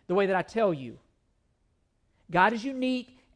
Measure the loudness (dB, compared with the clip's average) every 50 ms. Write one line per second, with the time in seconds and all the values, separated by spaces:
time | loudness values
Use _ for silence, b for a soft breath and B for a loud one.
0 | b -2 0 2 2 2 2 0 -2 -4 -2 0 0 0 0 -2 -6 -12 -16 -18
1 | _ _ _ _ _ _ _ _ _ _ _ _ _ _ _ _ _ _ _ _
2 | _ _ _ _ _ -2 2 4 4 4 2 0 -6 -6 -4 -2 -2 -2 -2 -2
3 | -6 -10 b b b b b